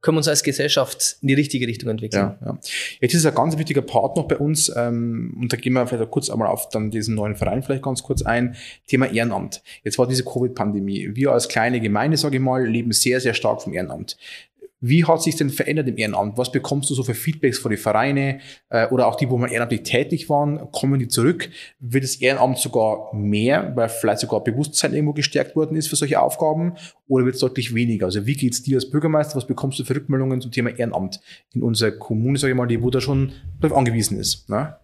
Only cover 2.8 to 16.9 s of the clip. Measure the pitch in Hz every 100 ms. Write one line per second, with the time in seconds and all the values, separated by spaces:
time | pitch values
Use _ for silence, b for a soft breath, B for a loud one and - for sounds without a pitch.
2.8 | B B 127 170 156 147 151 156 156 139
3.8 | 127 120 135 170 156 156 143 156 - 120
4.8 | 120 117 117 117 117 - 120 117 127 127
5.8 | 120 120 113 - - 110 107 - - 113
6.8 | 107 113 110 107 104 104 - 107 131 135
7.8 | 139 131 - 135 107 117 123 120 B B
8.8 | _ 127 131 107 117 95 95 - B B
9.8 | - 104 123 127 127 - 123 123 104 101
10.8 | 98 98 98 110 139 120 - - 113 123
11.8 | 110 104 135 156 143 135 131 127 123 113
12.8 | 120 107 - 127 123 107 107 110 - 82
13.8 | 92 82 98 - B B B _ - _
14.8 | 120 156 165 165 165 156 143 135 147 151
15.8 | 127 110 110 92 104 110 123 135 131 143
16.8 | 135